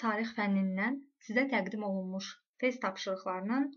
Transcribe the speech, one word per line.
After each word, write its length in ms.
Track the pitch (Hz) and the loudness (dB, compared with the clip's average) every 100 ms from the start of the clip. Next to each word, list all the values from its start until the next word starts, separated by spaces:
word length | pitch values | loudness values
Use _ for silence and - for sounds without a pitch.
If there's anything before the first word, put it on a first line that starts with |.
tarix 320 | 233 214 226 - | 0 0 0 0
fənnindən 580 | 208 196 190 185 214 277 - _ - | 2 4 2 2 0 -2 -6 _ -2
sizə 180 | 220 277 | 2 2
təqdim 320 | 226 190 214 208 | 2 0 -2 -2
olunmuş 440 | 190 185 190 196 - _ - | -2 -2 -4 -6 -10 _ -2
test 180 | 254 247 | -2 0
tapşırıqlarının 840 | 196 190 - 190 - 185 196 254 277 | -2 -2 -4 -4 -2 -4 0 0 0